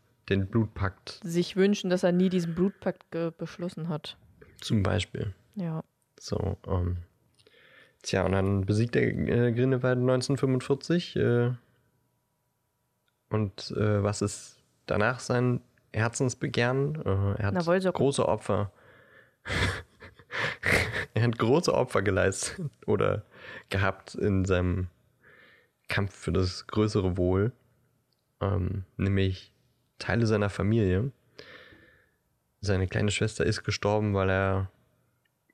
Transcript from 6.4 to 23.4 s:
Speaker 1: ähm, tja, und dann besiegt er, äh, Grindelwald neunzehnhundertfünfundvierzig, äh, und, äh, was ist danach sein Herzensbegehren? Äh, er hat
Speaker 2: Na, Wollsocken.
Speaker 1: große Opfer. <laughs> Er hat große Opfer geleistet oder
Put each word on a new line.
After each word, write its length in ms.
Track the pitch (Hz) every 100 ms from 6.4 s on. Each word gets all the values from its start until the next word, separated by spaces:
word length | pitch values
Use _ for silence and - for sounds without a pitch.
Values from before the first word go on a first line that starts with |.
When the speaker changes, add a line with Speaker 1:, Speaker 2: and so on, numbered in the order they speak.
| 87 92 -
Speaker 1:
ähm, 320 | 92 90 90 - _ _ _ - _ - - - _
tja, 220 | - 95 90
und 60 |
dann 340 | 95 95 98 95
besiegt 300 | 104 120 127
er, 60 | 120
äh, 440 | - - 120 120
Grindelwald 460 | 117 131 127 127 123
neunzehnhundertfünfundvierzig, 1200 | 127 127 123 135 131 127 - 139 - 170 - -
äh, 360 | 117 120 120 123 _ _ _ _ _ _ _ _ _ _ _ _ _ _ _ _ -
und, 400 | 107 104 - - -
äh, 260 | 107 104
was 200 | 101 104
ist 360 | 101 - - - _ _ -
danach 340 | 92 107 127
sein 400 | - 123 123 123 - _ _
Herzensbegehren? 1040 | 104 113 - 131 - - 117 120 131 143 156
Äh, 360 | - 98 98 101
er 60 | 101
hat 80 |
Speaker 2:
Na, 100 | 180 165
Wollsocken. 300 | 185 185 -
Speaker 1:
große 280 | 135 131 -
Opfer. 440 | 107 - 98 101 - - - - - - _
<laughs> 60 | - - - - - - - - - - - - - - - - -
Er 120 | 117
hat 140 | 117 -
große 360 | 113 151 -
Opfer 280 | - 123 104
geleistet 680 | 101 95 92 98 - - 156 - -
oder 380 | 101 - 104 - -